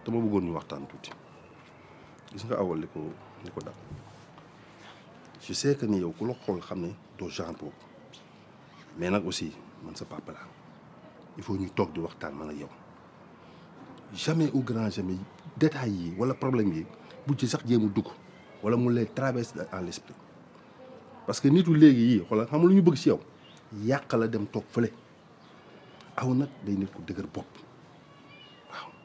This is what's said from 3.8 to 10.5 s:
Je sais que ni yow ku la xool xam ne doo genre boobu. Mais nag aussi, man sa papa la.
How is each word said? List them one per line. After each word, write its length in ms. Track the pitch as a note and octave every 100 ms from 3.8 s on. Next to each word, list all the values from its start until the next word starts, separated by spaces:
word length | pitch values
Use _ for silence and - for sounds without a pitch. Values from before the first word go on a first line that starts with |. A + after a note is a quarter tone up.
| - - - - - - - - - - - - - - - -
Je 100 | -
sais 200 | F#2 C#3 C#3
que 100 | A2+
ni 120 | G2
yow 140 | F2
ku 140 | E2 A2+
la 80 |
xool 260 | B2 - F2+
xam 200 | - F#2
ne 80 | E2+ G2+ - -
doo 100 | F2
genre 240 | - E2+
boobu. 200 | - - - - - - - - - - - - - - -
Mais 120 | -
nag 140 | G2+ F2+
aussi, 260 | F2 D#2+ - - -
man 100 | E2+ -
sa 80 |
papa 280 | - - -
la. 60 | - -